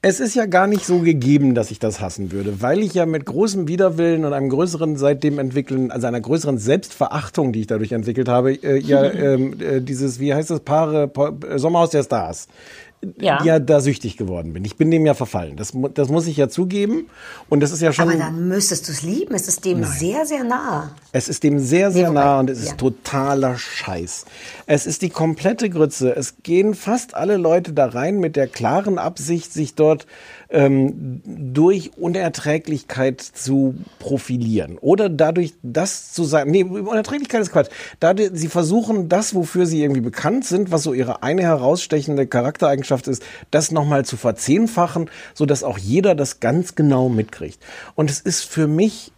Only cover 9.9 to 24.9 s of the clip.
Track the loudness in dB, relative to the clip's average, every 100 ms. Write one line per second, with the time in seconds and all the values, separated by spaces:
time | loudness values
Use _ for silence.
9.9 | -2 -2 -2 -2 -2 -2 -4 0 0 2
10.9 | 2 0 0 -2 -2 -6 -2 2 2 2
11.9 | 2 0 -2 -2 -8 -14 -20 -20 -20 -20
12.9 | _ -14 -4 0 2 4 2 4 4 4
13.9 | -2 -6 -6 -6 -6 -8 -8 -8 0 2
14.9 | 4 4 2 -2 -6 -8 -10 -10 -6 -4
15.9 | -2 0 0 0 0 -2 0 -2 0 -2
16.9 | -2 -6 -16 -20 -20 -2 0 2 2 0
17.9 | 2 2 2 -2 -4 -2 0 0 -2 -6
18.9 | -8 -4 -4 -2 -4 -2 -2 0 0 0
19.9 | -2 -2 -2 -2 -2 -2 -2 -2 -6 -6
20.9 | -14 _ -4 -2 0 2 2 2 4 4
21.9 | 4 4 4 4 4 2 -2 -6 -2 -2
22.9 | -2 -6 -4 0 2 0 -2 -8 -10 -8
23.9 | -8 -8 -10 -14 -20 -20 -18 0 0 0